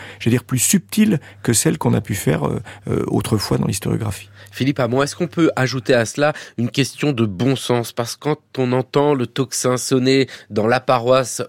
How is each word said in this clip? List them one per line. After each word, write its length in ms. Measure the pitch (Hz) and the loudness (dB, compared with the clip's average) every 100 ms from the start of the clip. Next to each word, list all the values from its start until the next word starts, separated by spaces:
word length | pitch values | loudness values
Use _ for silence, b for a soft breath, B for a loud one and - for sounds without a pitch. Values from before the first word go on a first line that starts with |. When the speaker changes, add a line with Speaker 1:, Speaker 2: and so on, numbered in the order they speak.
| B B | B B
Speaker 1:
j'allais 180 | 117 120 | 0 0
dire, 80 | - | 0
plus 140 | 127 | -2
subtile 600 | - 190 - - 214 165 B B | 2 2 0 2 2 2 B B
que 100 | - | 0
celle 260 | 117 - 156 | 2 2 0
qu'on 160 | - | 2
a 60 | 117 | 0
pu 160 | - 104 | 0 -2
faire, 320 | - 151 143 | 0 0 0
euh, 140 | - - B - | -4 -8 B -4
euh, 160 | - - | -4 0
autrefois 500 | 110 107 107 - 127 | -2 0 -2 0 -2
dans 100 | - | -2
l'historiographie. 640 | 104 - 110 107 - - B B | -2 -2 -2 -4 -8 -12 B B
Speaker 2:
Philippe 280 | - 131 143 | -6 -2 0
Hamon, 240 | 120 127 | 0 0
est-ce 140 | 143 - | -2 -2
qu'on 100 | 175 | -6
peut 240 | - 160 - | 0 2 2
ajouter 360 | 127 131 - | 0 -2 2
à 120 | 123 113 | 2 2
cela 260 | - 151 - B B | 0 0 0 B B
une 120 | 120 | -4
question 420 | - 123 - 147 | -2 -2 -2 -2
de 140 | 123 113 | 0 0
bon 320 | 90 123 131 | 0 0 0
sens ? 340 | - 120 113 | 0 0 -2
Parce 240 | - 117 - | -6 -8 -6
que 60 | |
quand 180 | 143 147 _ - | -4 -6 _ -4
on 140 | 127 | 0
entend 440 | 127 123 147 147 139 | 0 0 2 2 2
le 120 | 117 | -2
tocsin 480 | - 127 - 131 127 | -4 -4 -2 -2 -2
sonner 540 | - 131 131 135 127 B B | 0 0 4 2 2 B B
dans 180 | 107 107 | -2 2
la 120 | 123 | 2
paroisse, 640 | - 127 117 127 127 - | 2 2 4 2 2 -6